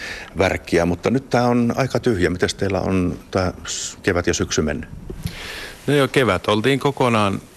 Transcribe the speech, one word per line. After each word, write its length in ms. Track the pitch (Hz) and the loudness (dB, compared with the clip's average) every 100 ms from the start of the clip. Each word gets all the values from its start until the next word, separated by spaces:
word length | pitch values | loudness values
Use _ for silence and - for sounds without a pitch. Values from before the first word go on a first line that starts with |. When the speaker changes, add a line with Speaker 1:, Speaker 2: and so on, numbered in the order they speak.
| - - - - | -12 -12 -8 0
Speaker 1:
värkkiä, 480 | 95 82 - 87 85 | 0 0 0 2 2
mutta 240 | 87 - | 0 0
nyt 200 | 123 - | 0 0
tää 180 | 127 120 | 2 4
on 260 | 120 117 117 | 2 2 0
aika 240 | 131 127 | 0 0
tyhjä. 300 | 123 107 85 | 0 2 0
Mites 260 | 90 101 - | 2 -2 0
teillä 240 | 98 92 | -2 0
on 400 | 87 95 90 - - | 0 0 0 -2 -4
tää 220 | - 92 - - | -2 -2 -4 -8
s-, 300 | - - - | -8 -8 -4
kevät 240 | - 87 85 | 0 2 2
ja 60 | |
syksy 280 | 85 95 - | 0 0 0
mennyt? 280 | 78 73 - - - - - - - - - - - | -2 -4 -8 -14 -14 -10 -10 -8 -12 -12 -14 -8 0
Speaker 2:
No 60 | |
joo, 140 | 143 131 | 2 4
kevät 400 | 147 123 92 - | 4 4 2 2
oltiin 320 | 107 110 135 | 2 2 2
kokonaan, 640 | 143 135 127 113 104 101 - | 0 2 2 4 2 0 -6